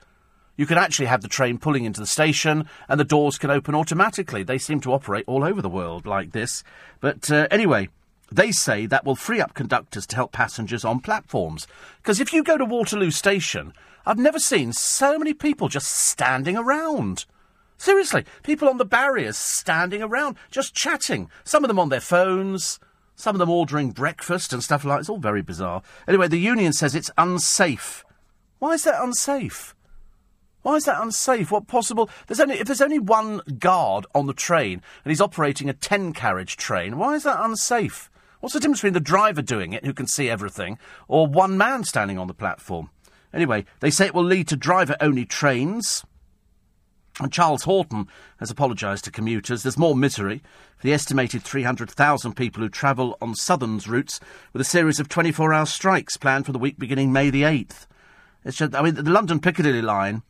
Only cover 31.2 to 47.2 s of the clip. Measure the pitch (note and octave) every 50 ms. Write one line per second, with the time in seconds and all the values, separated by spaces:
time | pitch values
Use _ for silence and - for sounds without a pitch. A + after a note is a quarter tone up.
31.2 | - C4 B3+ A#3 E3+ - G3+ G#3 G#3 - - B3+ A3+ - A3+ A3 A3 - - -
32.2 | - - - A3+ E4 C#4 B3+ - A3 A3+ C#4 A3 C#4 D4 D#4 D4 G#3+ F#3+ A3+ A3
33.2 | A3 A3 G#3+ F#3+ - - C3+ A2 - F3 F#3 F3 D3 G#2 F#2+ G#2 F#2+ - - C#3+
34.2 | C#3 C#3 C3+ - - - F3 D#3+ B2+ G2 F2+ F2 - - - - - C#3+ D#3 D#3+
35.2 | G3+ G3 - E3+ D3+ C#3+ C#3 - D3 C#3+ C3 - - - G3+ G3+ F#3+ E3+ D#3 -
36.2 | B2+ A2 F#2 F#2 F#2 - - - - - A2+ F2+ F2 F#2+ A#2 D3 G#3+ C#4 D4+ D4+
37.2 | D4 D4 A#3+ E3 G#3+ A3+ A3 G#3 - - A#3+ A#3 G3+ - - - - - _ _
38.2 | _ _ _ _ - B3+ - D4+ A#3+ D4 C#4 G3+ - G3+ F3+ F3 C#3+ - F3 G3
39.2 | G#3+ G#3+ F#3 D3 - - A#2+ G#2+ F2+ E2 G2+ A2+ - C#3 - - B2+ - - -
40.2 | C#3 A#2 A2+ F#2+ G#2 F#2+ - - F#2 F2+ G#2+ - - - - - - - - D#3
41.2 | D#3+ D3 C#3 F3+ F#3+ F#3+ F#3+ F#3+ G#3 B3 C4+ B3 F#3+ - - B2+ G2+ G2 G2 F#2+
42.2 | F#2 F2+ - - G#2+ F#2 - - - - F2+ E2 D#2+ - _ _ _ _ _ _
43.2 | _ _ - D3+ E3+ C3+ A2+ G#2 G2 - _ - - D3+ - - G3 F#3 D3 F3
44.2 | F3 F3+ F#3+ F#3+ D#3+ - D#3 C3 - D3 F3+ F#3 E3 C3+ D3 - D3+ D3+ C3+ B2
45.2 | A#2+ - - - D3 C#3+ C3 A#2+ C3+ E3 G#3 A#3+ G#3 - - - - - _ _
46.2 | _ _ _ _ _ _ _ _ _ _ _ _ _ _ _ _ _ _ - -